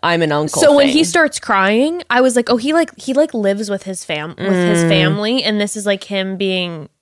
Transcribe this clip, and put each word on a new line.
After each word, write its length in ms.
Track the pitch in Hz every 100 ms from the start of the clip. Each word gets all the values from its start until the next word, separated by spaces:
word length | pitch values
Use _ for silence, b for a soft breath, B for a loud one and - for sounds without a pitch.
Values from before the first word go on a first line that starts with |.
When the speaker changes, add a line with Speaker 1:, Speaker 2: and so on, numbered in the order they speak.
Speaker 1:
"I'm 180 | 170 170
an 120 | 160
uncle" 280 | 147 156 -
Speaker 2:
So 140 | 302 285
when 120 | 277
he 60 | 294
Speaker 1:
thing. 100 | 330
Speaker 2:
starts 340 | 349 302 -
crying, 640 | - 196 190 220 294 349 -
I 80 | 247
was 140 | 262 240
like, 140 | 233
"Oh, 60 | 233
he, 160 | 269
like, 180 | 330 320 -
he, 140 | -
like, 200 | 262 311
lives 360 | 233 196 196 208
with 120 | 196
his 200 | 196 185
fam-, 320 | - 151 151 -
with 160 | 196
his 300 | 180 175 170
Speaker 1:
Mm. 60 | 165
Speaker 2:
family, 520 | - 180 202 214 262
and 180 | - 208
this 160 | 208 214
is, 80 | 202
like, 160 | 196
him 320 | - 196 190 190
being 520 | 190 185 175 160 143 _